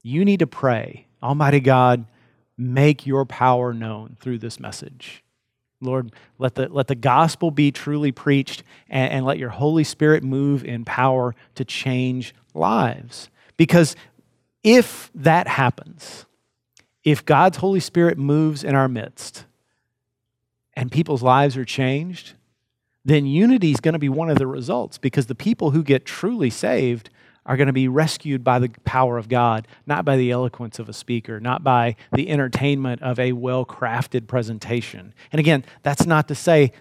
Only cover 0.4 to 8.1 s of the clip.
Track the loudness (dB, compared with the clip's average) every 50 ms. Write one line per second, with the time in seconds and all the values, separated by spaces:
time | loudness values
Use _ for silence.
0.4 | 0 -2 -2 0 0 0 0 0 -4 -8 -14 -18 _ _ _ _ -4 -4 0 2
1.4 | 4 4 4 4 4 4 4 6 6 4 4 2 -2 -8 _ _ _ _ _ _
2.4 | _ _ _ -8 -6 -2 0 4 4 4 4 2 -2 -2 0 0 -2 -2 -2 0
3.4 | 2 2 4 2 0 -2 -4 -6 -8 -8 -10 -10 -12 -16 -20 -14 -10 -8 -8 -8
4.4 | -8 -12 -12 -14 -14 -16 -14 -14 -16 -18 -20 -20 -20 -20 -20 -20 _ _ _ _
5.4 | _ _ _ _ _ _ _ _ -8 -4 -4 -4 -6 -8 -12 -20 _ _ _ -4
6.4 | -4 -4 -2 -4 -6 -4 -2 -2 -2 -2 -4 -2 0 2 4 4 4 2 2 0
7.4 | -2 -2 2 2 2 2 2 -2 -6 -6 -4 -2 -2 -2